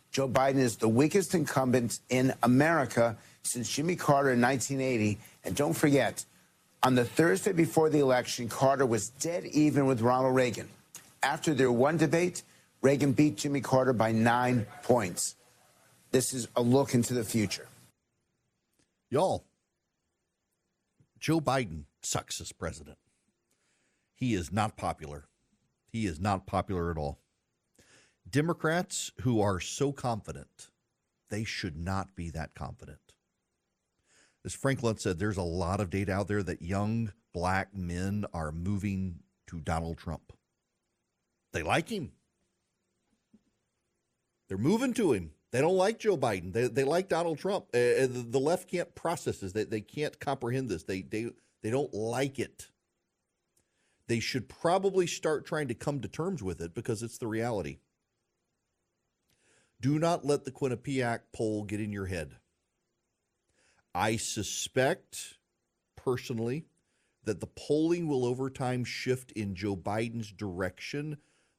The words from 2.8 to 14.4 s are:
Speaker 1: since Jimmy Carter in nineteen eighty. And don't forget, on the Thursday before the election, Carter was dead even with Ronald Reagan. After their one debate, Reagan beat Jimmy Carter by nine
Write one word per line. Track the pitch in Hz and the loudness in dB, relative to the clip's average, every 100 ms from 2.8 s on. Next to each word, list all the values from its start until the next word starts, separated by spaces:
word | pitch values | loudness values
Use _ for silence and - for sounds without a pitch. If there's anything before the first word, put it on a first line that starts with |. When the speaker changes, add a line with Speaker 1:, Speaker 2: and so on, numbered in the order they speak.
| 120 - 117 107 - - | 2 2 2 0 -12 -12
Speaker 1:
since | - 123 113 | -8 -6 -4
Jimmy | - 160 180 | -2 -2 0
Carter | - 139 139 | 4 4 4
in | 123 | 4
nineteen | 123 135 - 139 | 4 2 -2 -2
eighty. | 131 117 107 101 - - | 0 2 0 0 -6 -14
And | - - | -6 -2
don't | 147 | 0
forget, | 160 151 139 107 - - _ _ _ _ _ | 2 4 4 2 -2 -12 _ _ _ _ _
on | 127 | 4
the | 127 | 4
Thursday | 120 - 165 190 208 | 4 4 4 4 2
before | 175 165 - 156 | 2 2 4 4
the | 147 | 6
election, | 135 123 117 - 117 | 4 4 2 -4 -6
Carter | - 135 139 135 | 2 4 4 4
was | 113 - | 2 -2
dead | - 160 175 - | -6 -4 -4 -2
even | 147 151 135 135 | 2 4 4 4
with | 127 | 4
Ronald | 117 127 131 131 | 4 4 4 4
Reagan. | 123 95 87 - _ - - - | 2 0 -10 -16 _ -20 -20 -4
After | 131 151 - | -2 0 0
their | 135 127 | 4 4
one | 120 139 165 | 6 4 4
debate, | 156 165 180 - - _ _ _ | 4 4 0 -2 -12 _ _ _
Reagan | 135 143 143 | 4 4 4
beat | 123 151 147 | 6 4 2
Jimmy | 147 139 | -2 -2
Carter | 113 131 131 | 2 4 4
by | 117 113 | 4 2
nine | 113 117 120 | 4 4 4